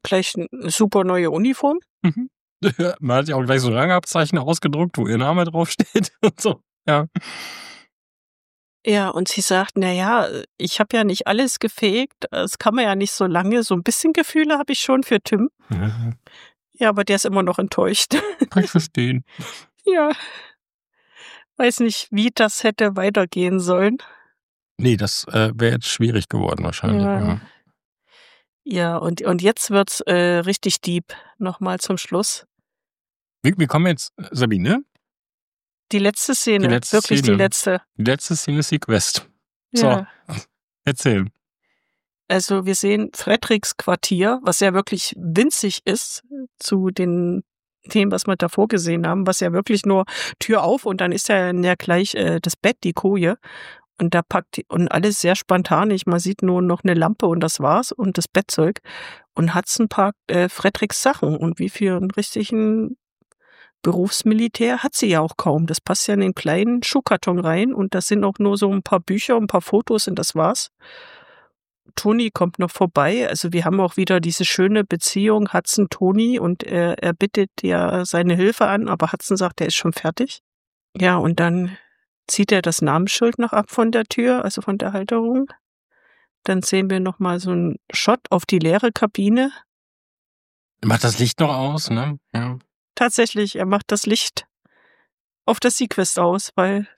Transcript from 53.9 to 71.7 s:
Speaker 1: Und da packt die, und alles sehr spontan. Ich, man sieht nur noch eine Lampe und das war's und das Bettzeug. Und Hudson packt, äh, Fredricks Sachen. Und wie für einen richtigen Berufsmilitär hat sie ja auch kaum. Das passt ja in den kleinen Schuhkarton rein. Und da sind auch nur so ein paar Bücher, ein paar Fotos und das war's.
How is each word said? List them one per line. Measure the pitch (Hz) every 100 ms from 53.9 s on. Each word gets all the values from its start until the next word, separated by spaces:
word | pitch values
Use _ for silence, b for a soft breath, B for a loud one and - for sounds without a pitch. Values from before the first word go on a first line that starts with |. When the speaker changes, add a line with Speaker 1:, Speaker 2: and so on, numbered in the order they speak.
| -
Speaker 1:
Und | 170
da | 175
packt | - 185 - -
die, | -
und | 175 175
alles | - 208 202
sehr | 175 190
spontan. | - 180 175 156 208
Ich, | 190 -
man | 175
sieht | 185 202
nur | 185 180
noch | 180 170
eine | 190
Lampe | 170 160 220 185
und | 170
das | 160 -
war's | 135 175 254
und | - 196 180
das | -
Bettzeug. | - - - 160 - B B B B B
Und | - 165
Hudson | 175 - - 220
packt, | - 196 - -
äh, | 175 180
Fredricks | - 190 - 214 -
Sachen. | 262 269 - 151
Und | 165 170
wie | 185
für | - 202 180
einen | 190
richtigen | 202 208 220 214 220 214 220 214 254 _ _ _ b b b b b
Berufsmilitär | - 180 190 - 220 220 233 - 233 247
hat | -
sie | - 214
ja | 160
auch | 160 -
kaum. | - 151 165
Das | 160
passt | - 185 -
ja |
in | 202
den | 190
kleinen | 185 - 170 220 247
Schuhkarton | - 277 - 190 - 180
rein. | 165 165 233
Und | 269 190
da | 185
sind | - 208
auch | 202 196
nur | 202 202
so | 202
ein | 196
paar | - 185
Bücher, | - 196 - 233
ein | 214
paar | 185
Fotos | - 202 - 220 -
und | 175
das | 180 156
war's. | 160 254 - _ B B B B B B B _ _